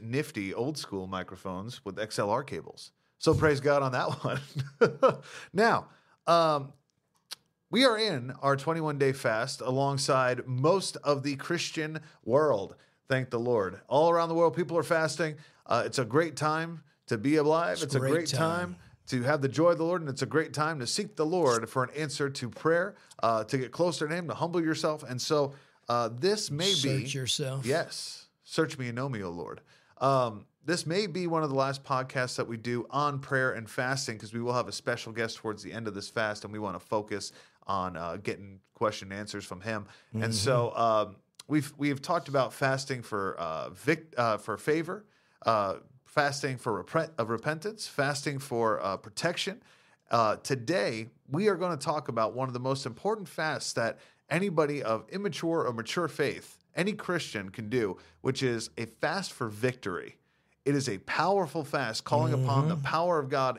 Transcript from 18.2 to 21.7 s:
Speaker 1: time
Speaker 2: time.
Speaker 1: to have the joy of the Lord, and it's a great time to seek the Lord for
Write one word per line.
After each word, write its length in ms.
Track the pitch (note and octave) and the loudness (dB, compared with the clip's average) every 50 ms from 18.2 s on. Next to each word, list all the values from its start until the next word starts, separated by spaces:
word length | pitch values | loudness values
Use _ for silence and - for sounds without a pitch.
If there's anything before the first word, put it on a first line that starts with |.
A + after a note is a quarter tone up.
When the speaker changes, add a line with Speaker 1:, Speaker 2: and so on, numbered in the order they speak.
| E3+ C#3+ | 2 0
Speaker 1:
time 460 | C#3 D3+ D#3+ D#3+ E3+ F3 F3+ F3 F3+ | 0 2 2 2 2 0 -2 -4 -8
Speaker 2:
time. 20 | - - - - _ _ - | -14 -18 -20 -20 _ _ -2
Speaker 1:
to 140 | C3+ B2+ A#2+ | -2 0 4
have 180 | C3 D3+ D3+ | 4 2 4
the 60 | C3+ C3+ | 2 0
joy 220 | A2 D3+ E3 F3 | 2 6 6 6
of 80 | F3 D#3 | 6 4
the 60 | E3 | 2
Lord, 160 | E3 F3+ F3 | 0 0 -2
and 80 | E3 C#3 | -2 -4
it's 140 | B2 - | -4 -4
a 40 | C3 | -4
great 260 | G#2+ B2 D#3 D#3+ C#3+ | 0 2 0 0 0
time 260 | B2+ C#3+ D3+ D#3 E3 C#3+ | -2 -2 -2 -2 -2 -4
to 80 | A#2+ | -4
seek 300 | - - - G#3 - - | -2 -2 -2 -4 -4 -2
the 100 | - D#3 | -2 0
Lord 420 | D#3 F3 F#3 D#3+ C3 A#2 A2+ A2+ | 2 4 4 6 6 6 4 2
for 140 | A2 | 0